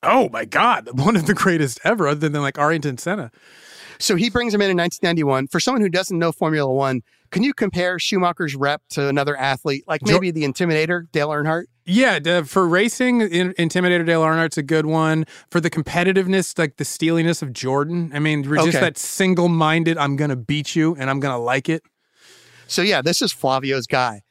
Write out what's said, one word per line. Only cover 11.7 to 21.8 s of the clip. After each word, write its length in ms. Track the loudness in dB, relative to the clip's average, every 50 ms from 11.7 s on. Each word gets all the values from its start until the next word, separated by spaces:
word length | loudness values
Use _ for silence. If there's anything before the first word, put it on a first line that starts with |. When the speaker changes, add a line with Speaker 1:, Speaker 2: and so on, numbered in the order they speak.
| _ _ _
Speaker 1:
Yeah, 340 | 0 2 2 4 4 2 0
the, 260 | 0 0 0 0 0
for 200 | 0 0 2 2
racing, 540 | 4 4 2 2 2 0 0 0 2 2 2
in-, 320 | 0 0 0 0 0 0 0
Intimidator 520 | -2 -2 0 0 0 2 2 2 2 2
Dale 160 | 2 2 2
Earnhardt's 360 | 4 2 2 2 0 0 -2 -4
a 60 | -4
good 220 | 0 0 0 2
one. 400 | 2 0 2 2 2 2 0 -2 -4 -8 -20 -20 _
For 80 | -4 -2
the 100 | -2 0
competitiveness, 880 | -2 -4 -6 -2 0 0 0 2 2 0 0 2 0 0 0 -2 -2 -2
like, 200 | -2 -2 -2 _
the 80 | -8
steeliness 560 | -8 -6 -4 -2 0 0 2 0 0 -2 -2
of 100 | -6 -10
Jordan. 600 | -10 -8 -4 -2 0 0 -2 -2 -2 -4 -6 -4 -4
I 60 | -2
mean, 220 | -2 0 0 -2 -2 -2
we're 60 | 0 2
just 120 | 2 2
Speaker 2:
Okay. 100 | 4 2
Speaker 1:
that 180 | 2 0 -2 -4
single-minded, 1000 | -10 -10 -2 0 2 2 2 4 2 2 2 2 2 2 2 2 2 2 0 0
"I'm 180 | 0 -2 0
gonna 220 | -2 -2 -2 -2 -4
beat 380 | -4 -4 -4 -4 -4 -4 -2 0
you, 180 | 0 0 0
and 140 | -2 -2 -4
I'm 100 | -2 -2
gonna 200 | -2 -2 -4 -4
like 280 | -2 0 -2 -2 0 -2
it." 160 | -4 -4